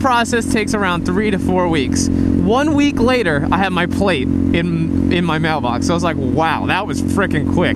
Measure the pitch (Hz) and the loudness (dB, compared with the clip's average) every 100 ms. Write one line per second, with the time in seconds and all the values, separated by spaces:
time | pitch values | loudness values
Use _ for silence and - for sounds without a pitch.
0 | 269 240 226 233 - 226 208 214 196 175 | 0 0 0 -2 -2 -2 -2 -2 -2 -2
1 | 175 180 214 190 180 180 180 160 127 90 | -2 0 0 0 0 0 0 0 0 0
2 | 90 87 90 90 180 240 302 285 285 - | 0 0 2 2 2 2 2 2 0 2
3 | 240 254 190 147 151 175 190 180 175 - | 2 2 0 0 0 0 0 0 -2 0
4 | 196 156 - - - 175 170 165 165 87 | 0 0 0 0 0 0 0 -2 0 0
5 | - 175 175 156 160 156 123 117 - 170 | 0 0 0 0 0 0 -2 -2 0 0
6 | 170 143 131 143 160 143 135 170 208 139 | 0 -2 0 2 2 0 0 -2 -2 -4
7 | 90 90 190 156 90 90 156 | -2 0 0 0 0 2 2